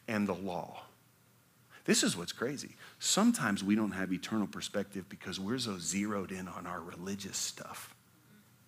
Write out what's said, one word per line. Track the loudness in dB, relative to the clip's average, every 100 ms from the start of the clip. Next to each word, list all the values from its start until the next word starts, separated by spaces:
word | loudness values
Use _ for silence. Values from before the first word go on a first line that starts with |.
| -2
and | 2 2
the | 0
law. | -2 -4 -6 -10 -16 -20 _ _ _ _ _ _ _ -2 2
This | 4
is | 4 2
what's | -4
crazy. | -2 -2 -4 -10 -16 -20 -4
Sometimes | 2 6 8 6 4 4
we | 4 4
don't | 4
have | 0 0
eternal | -2 0 0 0
perspective | -2 -4 -2 -2 -6 -10
because | -10 -8 -4
we're | -2 -2
so | -2 -4
zeroed | -2 0 0 0 -2
in | -6 -6
on | -8 -6
our | -6
religious | -8 -8 -6 -6 -6 -4
stuff. | -4 -6 -12 -12 -14 -18 _ -20 -20 -20 -20 -20